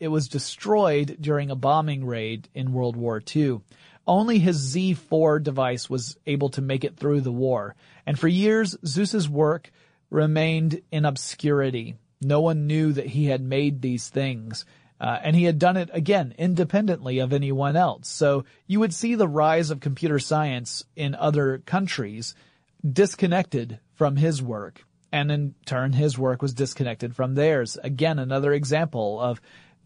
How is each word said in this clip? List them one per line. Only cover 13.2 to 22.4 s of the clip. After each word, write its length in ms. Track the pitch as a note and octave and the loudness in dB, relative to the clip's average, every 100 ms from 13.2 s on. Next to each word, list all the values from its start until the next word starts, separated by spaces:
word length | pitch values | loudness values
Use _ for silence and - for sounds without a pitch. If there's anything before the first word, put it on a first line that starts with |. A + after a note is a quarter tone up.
| C#3+ | 0
had 140 | C3 | 0
made 400 | C3 C3+ D3 C#3 | 0 0 0 0
these 280 | B2+ A#2+ - | -2 -4 -4
things, 580 | C#3 C3+ A#2+ A2 A#2 - _ _ - | -4 -4 -4 -10 -12 -14 _ _ -8
uh, 180 | - A#2 | -4 -4
and 120 | D3+ | 2
he 100 | E3+ | 4
had 140 | F3 D#3 | 4 4
done 200 | F3+ F#3 | 2 2
it, 100 | E3+ | -2
again, 420 | E3 D3 G3 C3 - | -4 0 0 0 -4
independently 800 | F3+ F3 E3+ G3+ G#3+ E3+ C3 C3 | -2 0 2 0 0 -2 -2 -2
of 120 | B2+ | 0
anyone 440 | C#3+ C#3 C3+ C#3 D#3+ | 0 0 -2 0 2
else. 320 | E3+ - - | 2 0 -10
So 360 | - D3 C#3 - _ - | 0 2 2 -2 _ -2
you 120 | G3+ | 0
would 120 | G#3+ | 0
see 220 | D#3+ A#3 | 0 -2
the 120 | A3+ F3+ | 2 2
rise 440 | D3 D#3 E3 D#3 | 2 4 4 0
of 100 | C#3+ | -2
computer 380 | D3 C3 E3 D3 | -4 -2 0 0
science 640 | - D3+ D3+ B2 A#2+ - - | 0 0 0 -4 -8 -10 -12
in 200 | - C#3+ | -6 -6
other 440 | C3+ D3+ D3 C#3 C3 | 0 0 2 2 -2
countries 680 | - F#3 F#3+ - G#2 A2 A#2 - | -2 -2 -2 -4 -6 -8 -12 -14